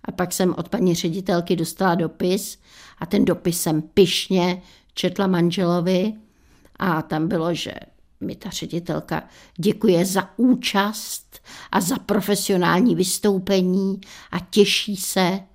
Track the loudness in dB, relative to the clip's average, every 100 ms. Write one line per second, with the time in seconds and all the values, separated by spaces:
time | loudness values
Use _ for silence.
0 | -12 -6 -4 0 0 0 -4 0 0 0
1 | -2 -4 -2 -2 0 -2 -2 0 0 2
2 | -2 -2 -2 -2 -4 -14 _ -20 -20 -12
3 | -2 2 2 2 0 -2 0 -2 0 4
4 | 4 4 0 0 2 -2 -10 -20 _ -4
5 | -4 0 0 2 2 2 0 2 2 0
6 | 0 -4 -16 _ _ _ _ -6 -2 -2
7 | -2 -4 -2 -2 -2 -4 -6 -12 -18 _
8 | _ _ -12 -10 -10 -10 -8 -8 -6 -8
9 | -6 -10 -10 -20 -20 -2 -2 2 4 4
10 | 2 0 -4 0 2 2 0 0 0 -4
11 | -10 -12 -14 -20 -20 -20 -4 -2 0 -4
12 | 0 -2 0 -2 2 2 4 4 4 2
13 | 0 0 0 0 0 2 2 0 -2 -6
14 | -10 -20 -10 -10 -2 4 4 4 -4 -6
15 | -4 0 0 0 -8